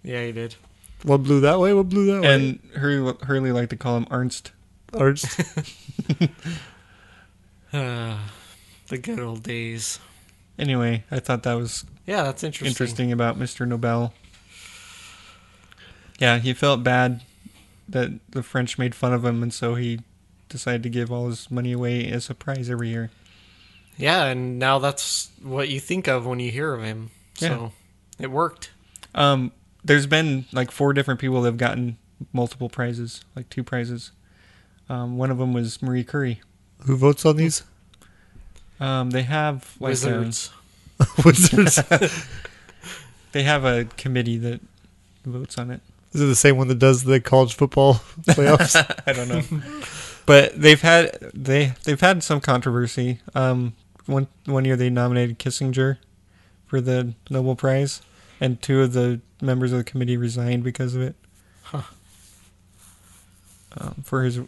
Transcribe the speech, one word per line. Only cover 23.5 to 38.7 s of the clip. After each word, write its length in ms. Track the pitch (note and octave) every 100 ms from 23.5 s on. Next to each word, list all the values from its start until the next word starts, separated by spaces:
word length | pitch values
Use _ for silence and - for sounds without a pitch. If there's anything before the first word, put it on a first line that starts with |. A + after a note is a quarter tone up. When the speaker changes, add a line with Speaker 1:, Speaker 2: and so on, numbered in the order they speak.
| _ - - _ -
Speaker 1:
Yeah, 280 | C#3 F3+ C#3
and 320 | B2+ B2+ B2
now 200 | C3 C3+
that's 520 | C#3 C#3 - - - -
what 260 | C3+ C3 C#3
you 120 | C#3
think 260 | - F#3 E3+
of 180 | C3 A#2+
when 120 | B2
you 120 | B2
hear 240 | A#2 D#3
of 80 | B2
him. 280 | A2 A2 A2+ _ _ -
Speaker 3:
Yeah. 100 | E3
Speaker 1:
So, 240 | C3+ A#2 - _ _ _ -
it 120 | C3+
worked. 400 | C3+ E3 - - _ _ - -
Speaker 3:
Um, 380 | - C#3+ C#3 B2 - _ _
there's 220 | - D3 C#3
been, 380 | D#3 D#3+ C3+ B2+
like, 180 | C3 B2
four 220 | - C#3+
different 260 | C#3 C3+ B2+
people 220 | C3+ C3
that 60 | A#2+
have 100 | A#2
gotten 380 | A#2+ A#2+ A#2+ A2+ _ _ -
multiple 360 | B2+ A#2+ - A#2+
prizes, 560 | - A#2+ A#2 A#2 - -
like, 140 | - A#2+
two 140 | -
prizes. 480 | B2 B2+ A#2+ A#2+ - _ _ _ _ _ _ _ _
Um, 300 | B2+ B2 B2
one 120 | C3
of 80 | B2+
them 140 | B2+
was 300 | B2 A2+ -
Marie 220 | C3 B2+
Curie. 360 | A#2 D3 C3+ A2+ _ _ _ _ C3
Speaker 2:
Who 100 | C3
votes 300 | C3+ C#3+ D#3+
on 100 | D3+
these? 260 | E3 D3+ - _ _ _ - _ _ - - - -